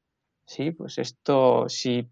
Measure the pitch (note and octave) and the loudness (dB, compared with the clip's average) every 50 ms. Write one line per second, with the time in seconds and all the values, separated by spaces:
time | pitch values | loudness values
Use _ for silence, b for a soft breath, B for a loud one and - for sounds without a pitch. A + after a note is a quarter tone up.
0 | _ _ _ _ _ _ _ _ _ - - - C3+ D#3+ E3 - - C#3+ - - | _ _ _ _ _ _ _ _ _ -14 -8 -6 -6 -6 -6 -8 -12 -10 -8 -8
1 | - - - _ - - C#3+ C3+ C3 B2+ A#2+ A#2+ A#2+ - - - - B2+ A#2+ B2 | -8 -8 -10 _ -2 0 4 4 6 6 4 4 2 -2 -4 -4 -2 -2 -2 -2
2 | A#2+ A#2+ | -4 -6